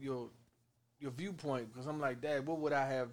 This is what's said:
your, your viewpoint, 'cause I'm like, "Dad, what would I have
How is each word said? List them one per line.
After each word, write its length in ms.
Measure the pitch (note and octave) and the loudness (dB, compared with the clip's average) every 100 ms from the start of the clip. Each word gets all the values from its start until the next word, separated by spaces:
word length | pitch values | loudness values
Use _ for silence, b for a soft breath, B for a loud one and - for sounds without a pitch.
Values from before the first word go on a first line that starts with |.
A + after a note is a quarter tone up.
your, 280 | C3+ B2+ A#2 - _ _ _ _ _ _ | -4 -4 -4 -12 _ _ _ _ _ _
your 120 | C#3+ | -8
viewpoint, 600 | B2 F#3+ F3 D#3 B2+ A2+ | -4 -6 -4 -2 -2 -2
'cause 120 | A#2+ C3+ | -6 -4
I'm 120 | D3+ | 0
like, 200 | C#3 B2 | 0 0
"Dad, 240 | D3 D3 C#3 | 0 2 2
what 120 | D#3+ | 2
would 140 | D3+ | 4
I 120 | C#3+ C3+ | 4 4
have 220 | C3 B2 | 2 0